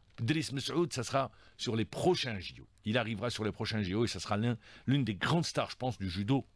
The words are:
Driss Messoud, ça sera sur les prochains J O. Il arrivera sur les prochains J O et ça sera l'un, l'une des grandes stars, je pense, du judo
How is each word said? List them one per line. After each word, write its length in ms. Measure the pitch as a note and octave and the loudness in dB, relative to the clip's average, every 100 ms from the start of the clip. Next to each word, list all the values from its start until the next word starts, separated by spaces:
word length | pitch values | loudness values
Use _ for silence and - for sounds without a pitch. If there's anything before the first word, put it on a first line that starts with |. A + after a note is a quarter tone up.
| - - | -18 -4
Driss 340 | A2+ D#3+ C3+ | 0 0 0
Messoud, 400 | C3+ - D#3 E3+ | -4 -2 0 0
ça 120 | - | -2
sera 280 | A2+ C#3 B2+ - - - | -2 0 -2 -6 -20 -8
sur 180 | - A2 | -2 0
les 100 | G#2+ | 0
prochains 540 | - D3+ F3+ C3 G2+ | 2 2 2 0 -4
J 200 | E2 - | -8 -14
O. 60 | C2 _ - | -20 _ 0
Il 120 | A#2+ | 0
arrivera 320 | A2 G#2+ - | 0 -2 -2
sur 140 | - | -2
les 80 | G#2+ | -2
prochains 300 | - A2 G#2+ | -2 -2 0
J 140 | F#2+ G2+ | 0 2
O 100 | A#2 | 2
et 20 | |
ça 120 | F#2+ | 0
sera 180 | - G#2 | -2 0
l'un, 200 | A#2 B2 - - - | 0 -2 -6 -8 0
l'une 180 | C#3 | 2
des 120 | A2+ F#2+ | 2 0
grandes 300 | - E3 D#3+ | 2 2 2
stars, 260 | - A2+ | -2 -2
je 40 | - | -2
pense, 220 | B2+ A#2 | -4 -2
du 120 | G2 | -2
judo 360 | F2+ G2+ C3+ - | -2 2 2 0